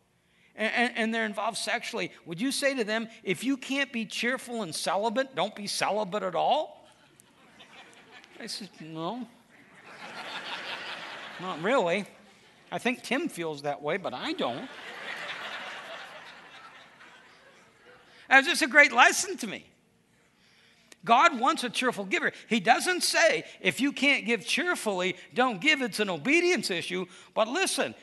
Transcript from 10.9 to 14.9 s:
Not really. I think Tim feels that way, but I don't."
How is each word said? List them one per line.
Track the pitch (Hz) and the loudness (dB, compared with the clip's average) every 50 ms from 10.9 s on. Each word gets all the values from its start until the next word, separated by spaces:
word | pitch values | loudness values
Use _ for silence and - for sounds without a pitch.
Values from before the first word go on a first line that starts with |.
| - - - - - - - - - - | -10 -10 -10 -12 -12 -14 -14 -14 -12 -8
Not | 175 185 180 147 | -6 -6 -4 -2
really. | 165 208 269 262 190 170 175 208 190 - - - - - - - - - - - - - | 0 2 4 4 4 4 2 0 -2 -6 -12 -20 -20 -20 -20 -20 -20 -20 -20 -20 -14 -10
I | - 170 | -8 -2
think | - 233 247 - - | -2 -2 -2 -2 -2
Tim | - 294 285 349 - | -2 -2 0 0 -4
feels | - 170 170 160 151 139 139 | -4 -4 -6 -6 -6 -4 -4
that | 147 143 - | -4 -4 -4
way, | 147 147 170 202 | -2 -2 -2 -2
but | 170 131 117 | -2 -6 -6
I | 135 190 277 | -6 -6 -6
don't." | 320 - 190 127 117 151 240 262 - - - - | -4 -4 -2 -4 -4 -4 -8 -10 -12 -14 -14 -14